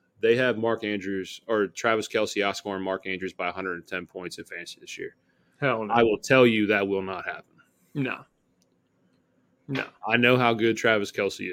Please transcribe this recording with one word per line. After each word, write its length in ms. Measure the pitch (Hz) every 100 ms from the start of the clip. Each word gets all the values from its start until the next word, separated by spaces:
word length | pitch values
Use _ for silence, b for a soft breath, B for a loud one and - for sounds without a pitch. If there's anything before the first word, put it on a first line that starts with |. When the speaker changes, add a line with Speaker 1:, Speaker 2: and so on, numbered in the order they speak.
| _ -
Speaker 1:
They 160 | 110 120
have 200 | 127 110
Mark 260 | 113 110
Andrews 560 | 104 104 95 95 90 - -
or 180 | 110 95
Travis 400 | - 117 110 104
Kelce 320 | 113 104 101
outscoring 400 | 101 95 104 95
Mark 220 | 95 95 95
Andrews 260 | 92 92
by 160 | - 90
a 40 |
hundred 220 | 92 95
and 120 | 85 -
ten 200 | 92 85
points 320 | 92 87 -
in 60 |
fantasy 340 | - 87 - -
this 160 | - -
year. 200 | 90 _ _ _ _ -
Speaker 2:
Hell 240 | 139 113
no. 80 | 107
Speaker 1:
I 120 | 117
will 140 | 113 101
tell 280 | - 131 123
you 200 | 110 104
that 180 | 104 98
will 160 | 95
not 240 | 95 92 92
happen. 300 | - - _ _ _ _
Speaker 2:
No. 300 | 151 127 101 - _ _ _ _ _ _ _ _ _ _ _ _ _ -
No. 160 | 135 - - 104
Speaker 1:
I 80 | 117
know 200 | 123 127
how 180 | 120
good 220 | 110 113 110
Travis 340 | 117 107 101
Kelce 400 | - 98 - 95